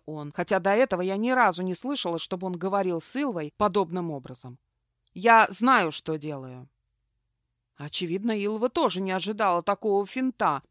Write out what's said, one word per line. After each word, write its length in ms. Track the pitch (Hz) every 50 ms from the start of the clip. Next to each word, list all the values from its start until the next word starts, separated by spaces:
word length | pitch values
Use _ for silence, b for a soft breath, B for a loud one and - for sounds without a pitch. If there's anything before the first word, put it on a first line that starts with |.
| -
он, 280 | - 156 151 147 147 -
хотя 240 | - - - 202 190
до 120 | 175 196
этого 300 | 202 226 262 - 190 175
я 160 | 180 190 196
ни 120 | 202 226 247
разу 320 | 254 254 233 196 165 175 185
не 120 | 185 180
слышала, 440 | - - 262 285 - - 175 170 160
чтобы 280 | - - 190 175 185
он 60 | 185 180
говорил 460 | 165 180 190 196 202 190 185 170 165
с 160 | - - -
Илвой 380 | 262 294 262 196 165 151 147 -
подобным 540 | - 208 202 175 208 190 160 175 185 175 165
образом. 480 | 147 135 127 127 127 - - 127 123 - _ _ _ _ _ _ _ _ _ _ -
«Я 340 | 180 190 233 233 226 208 -
знаю, 420 | 190 - 226 262 254 226 180 156
что 260 | - - - - 160
делаю». 500 | 151 147 151 147 135 131 127 127 127 127 - _ _ _ _ _ _ _ _ _ _ _ _ _ _ _ _ _ _ _ _ _
Очевидно, 540 | - 143 151 - - 185 160 170 196 214 233
Илва 380 | 220 208 196 208 220 214 233 254
тоже 320 | - 339 302 208 165 185
не 100 | 196 190
ожидала 500 | 185 185 170 202 214 208 214 190 175 175
такого 440 | 170 - 202 - - 214 196 202 202
финта 560 | 196 - 254 262 262 - - 214 165 147 135 - _